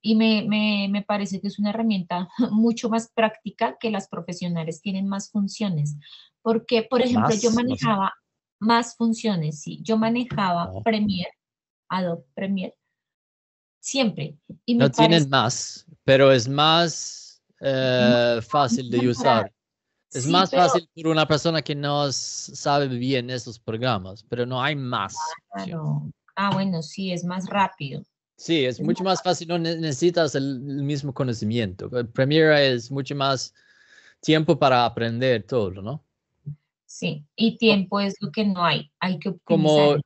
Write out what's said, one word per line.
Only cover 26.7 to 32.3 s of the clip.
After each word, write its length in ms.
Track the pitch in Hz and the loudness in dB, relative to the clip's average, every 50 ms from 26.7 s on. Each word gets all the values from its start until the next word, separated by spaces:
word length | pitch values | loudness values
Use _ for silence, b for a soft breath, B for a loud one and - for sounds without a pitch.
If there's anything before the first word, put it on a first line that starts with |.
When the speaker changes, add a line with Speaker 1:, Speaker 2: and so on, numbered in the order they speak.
| 180 165 | -4 -4
Speaker 1:
sí, 300 | 156 - - - 190 185 | -6 -8 -10 -8 -6 -6
es 120 | 175 170 175 | -6 -6 -6
más 240 | 175 180 190 185 - | -6 -6 -6 -6 -4
rápido. 540 | - 202 - - - _ 151 135 135 147 - _ _ _ _ _ _ | 0 0 0 0 -2 _ -12 -10 -10 -12 -14 _ _ _ _ _ _
Speaker 2:
Sí, 280 | _ - - 165 156 131 | _ -4 0 0 2 2
es 140 | 127 120 - | 0 -2 -2
Speaker 1:
Es 40 | |
Speaker 2:
mucho 220 | 147 156 175 - 185 | -2 -2 -2 0 0
Speaker 1:
más 0 | |
Speaker 2:
más 180 | 190 185 160 | 0 0 0
fácil, 260 | - 180 175 - 170 160 | 0 -2 -2 -2 -2 -4
no 100 | 175 170 | -4 -2
ne-, 180 | 165 165 170 | -2 -2 -4
necesitas 580 | 160 165 156 139 127 165 175 170 175 165 143 - | -4 -4 -4 -2 2 2 2 4 2 0 2 0
el, 100 | 143 135 139 139 123 135 143 | -2 -2 -2 -6 -6 -8 -8
el 140 | 135 143 | -6 -4
mismo 320 | 139 139 147 139 143 143 131 | -4 -4 -4 -4 -6 -8 -4
conocimiento. 760 | - 139 127 113 110 110 104 113 120 110 95 92 - - - - | -4 -2 -2 -2 -2 -2 -2 -2 -2 -2 -4 -6 -10 -12 -6 -6
El 120 | 123 120 113 | -6 -6 -4
Premiere 640 | - - 131 135 | 0 0 2 4